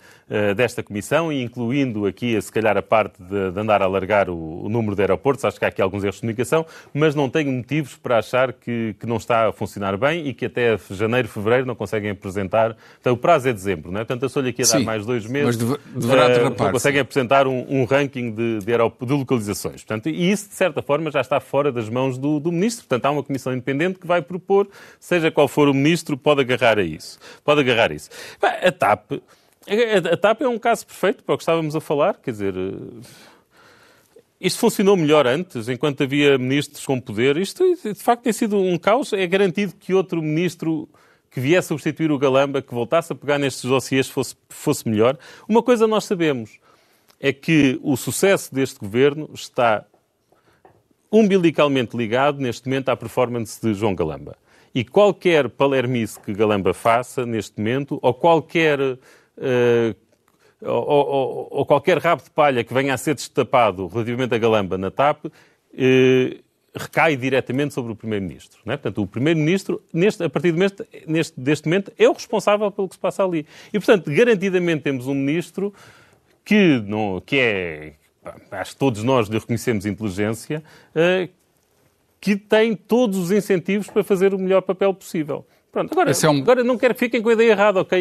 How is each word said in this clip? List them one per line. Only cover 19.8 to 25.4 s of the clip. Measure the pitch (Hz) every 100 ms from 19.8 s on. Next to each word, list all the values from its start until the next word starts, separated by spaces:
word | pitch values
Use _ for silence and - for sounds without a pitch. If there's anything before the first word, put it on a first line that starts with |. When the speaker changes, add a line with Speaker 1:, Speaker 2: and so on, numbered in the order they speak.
Speaker 1:
Portanto, | - 110 160
e | 160 175
isso, | 202 -
de |
certa | - 185 147
forma, | - 143 160
já | 143
está | 127 143
fora | - 139 147
das | 123 107
mãos | 120 135 127
do, | 139 151
do | 151
ministro. | 170 208 233 -
Portanto, | 127 139
há |
uma | 147
comissão | 135 139 131
independente | 127 120
que | 139 175 185 165
vai | 175
propor, | 160 180 - 196 202 - - -
seja | - 175 160
qual | 160